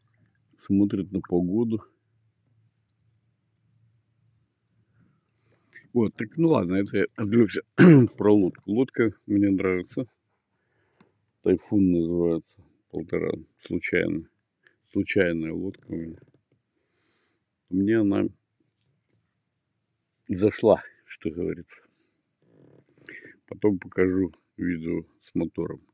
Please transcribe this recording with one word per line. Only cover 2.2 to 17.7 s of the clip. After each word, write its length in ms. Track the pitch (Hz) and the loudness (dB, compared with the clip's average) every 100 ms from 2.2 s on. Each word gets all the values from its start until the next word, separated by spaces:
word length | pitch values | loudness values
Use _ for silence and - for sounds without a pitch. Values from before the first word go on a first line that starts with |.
| _ _ _ _ _ _ _ _ _ _ _ _ _ _ _ _ _ _ _ _ _ _ _ _ _ _ _ _ _ _ _ _ _ _ _ - _ | _ _ _ _ _ _ _ _ _ _ _ _ _ _ _ _ _ _ _ _ _ _ _ _ _ _ _ _ _ _ _ _ _ _ _ -20 _
Вот, 220 | 120 107 | -2 -2
так, 220 | - 113 - | -2 -10 -2
ну 100 | 165 | 2
ладно, 280 | 139 90 92 | 2 0 -2
это 220 | 101 101 | -2 -2
я 80 | 95 - | -4 -4
отвлекся 460 | 104 117 104 - - - | 0 2 2 0 -4 6
<clears throat> 400 | 180 147 113 - | 8 10 6 2
про 180 | 104 | 4
лодку. 280 | 104 90 - - | 4 4 -2 -4
Лодка 420 | 107 131 - 113 - - | -2 -2 0 -2 -2 -4
мне 240 | 101 101 | 0 2
нравится. 560 | 95 95 92 92 - 127 _ _ _ _ _ _ _ _ _ _ _ _ _ | 0 0 -4 -6 -10 -12 _ _ _ _ _ _ _ _ _ _ _ _ _
Тайфун 500 | - 92 - 104 95 | 0 0 0 2 2
называется, 680 | 87 82 85 85 82 - - _ _ _ | 2 0 0 0 -2 -6 -20 _ _ _
полтора, 420 | 80 80 82 82 - - _ | -12 -8 -6 -4 -8 -12 _
случайно. 680 | - 87 - 90 85 82 - _ _ _ _ _ _ | -8 -8 -2 -2 -2 -4 -10 _ _ _ _ _ _
Случайная 640 | 101 95 104 90 82 80 | -6 -2 0 0 -2 -6
лодка 320 | 85 92 - - | -8 -10 -12 -12
у 80 | 85 | -10
меня. 220 | 82 82 _ _ _ _ _ _ _ _ _ _ _ _ _ _ | -10 -16 _ _ _ _ _ _ _ _ _ _ _ _ _ _
Мне 300 | - | -6